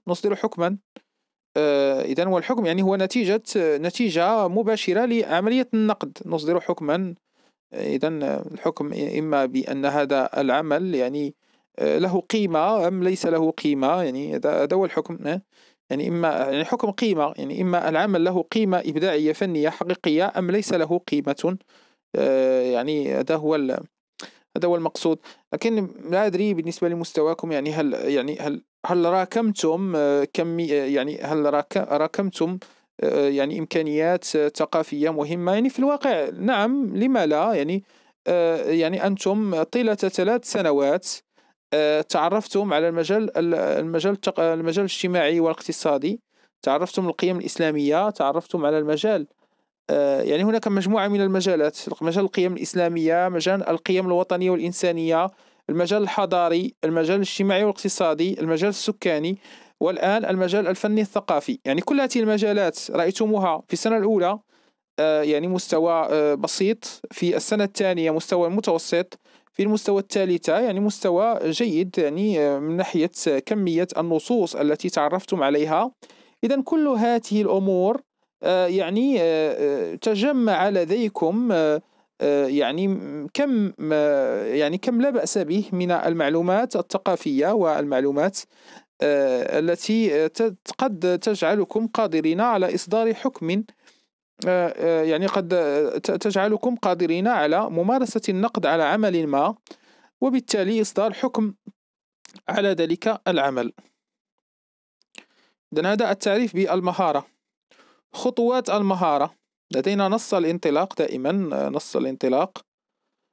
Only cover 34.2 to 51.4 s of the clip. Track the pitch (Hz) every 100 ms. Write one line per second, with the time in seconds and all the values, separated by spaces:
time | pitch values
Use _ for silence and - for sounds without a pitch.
34.2 | - 156 147 - 156 160 156 147 156 151
35.2 | 147 175 175 202 254 - 269 285 277 175
36.2 | 139 175 208 202 220 277 214 185 254 247
37.2 | 156 151 214 185 147 190 - _ _ _
38.2 | 170 175 165 165 - 165 160 190 196 196
39.2 | 196 208 208 165 160 240 226 208 190 -
40.2 | 185 240 - 202 170 143 139 180 - -
41.2 | - _ _ _ _ 151 151 151 - 170
42.2 | 165 214 - 196 208 151 170 165 160 208
43.2 | 214 - 170 165 147 151 160 165 190 196
44.2 | 190 175 165 165 165 175 196 - 185 180
45.2 | 151 170 165 160 - - 160 139 156 226
46.2 | _ _ _ _ - 147 180 - 175 -
47.2 | 180 180 - - 156 151 143 160 208 202
48.2 | 139 156 - 180 147 156 151 151 214 196
49.2 | 147 _ _ _ _ _ - 147 139 135
50.2 | 117 151 208 220 214 196 190 214 202 202
51.2 | 196 190